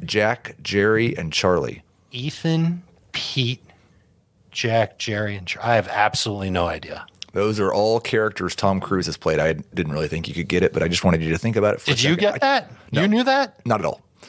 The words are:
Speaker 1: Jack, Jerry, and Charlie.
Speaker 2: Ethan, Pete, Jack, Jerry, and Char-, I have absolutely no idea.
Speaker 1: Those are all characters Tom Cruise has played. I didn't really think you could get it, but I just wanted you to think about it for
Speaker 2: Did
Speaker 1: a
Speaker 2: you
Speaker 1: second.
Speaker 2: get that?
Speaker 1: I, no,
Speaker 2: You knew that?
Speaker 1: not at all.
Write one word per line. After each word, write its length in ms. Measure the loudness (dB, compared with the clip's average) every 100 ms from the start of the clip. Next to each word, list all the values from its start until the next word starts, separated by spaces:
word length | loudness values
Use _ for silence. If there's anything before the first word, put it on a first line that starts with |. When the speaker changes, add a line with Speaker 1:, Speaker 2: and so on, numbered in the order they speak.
Speaker 1:
Jack, 520 | -4 0 0 0 -8 -14
Jerry, 540 | -4 2 4 4 2 -2
and 160 | -4
Charlie. 500 | 0 2 2 0 -6 -16 _ _
Speaker 2:
Ethan, 720 | -10 -8 -4 0 2 2 -2 -8 _ _
Pete, 500 | -10 -4 -2 -2 -4 -12 -20 _ _ _ _ _ _ _
Jack, 480 | -4 0 2 2 -2
Jerry, 380 | -6 -4 -4 -6
and 100 | -8
Char-, 160 | -6
I 100 | 2 2
have 100 | 2
absolutely 640 | 0 0 2 -2 -2 -2
no 160 | 0 0
idea. 400 | -4 -10 -14 -16 -18 -8
Speaker 1:
Those 280 | -2 0 2
are 120 | 0
all 280 | 2 2 2
characters 560 | 0 0 0 -2 -4 0
Tom 240 | 2 2
Cruise 260 | 0 -2 -2
has 100 | -2
played. 200 | 0 2
I 140 | 2
didn't 400 | 0 -4 -6 -4
really 160 | -2 -2
think 180 | -4 -6
you 80 |
could 140 | -6 -2
get 140 | 2
it, 100 | 2
but 100 | 2
I 60 | 0
just 160 | 2
wanted 180 | 2 2
you 80 | 2
to 80 | 0
think 160 | 0 2
about 180 | 2
it 60 | 0
for 40 | 0
Speaker 2:
Did 80 | 0
Speaker 1:
a 40 |
Speaker 2:
you 120 | 2
Speaker 1:
second. 60 | 2
Speaker 2:
get 200 | 0 2
that? 240 | 2 0
Speaker 1:
I, 100 | -2 -12 -6
no, 100 | 0
Speaker 2:
You 60 | 2
knew 140 | 2
that? 400 | 2 2 0 -6 -2
Speaker 1:
not 140 | 0
at 60 | 0
all. 140 | -6 _ _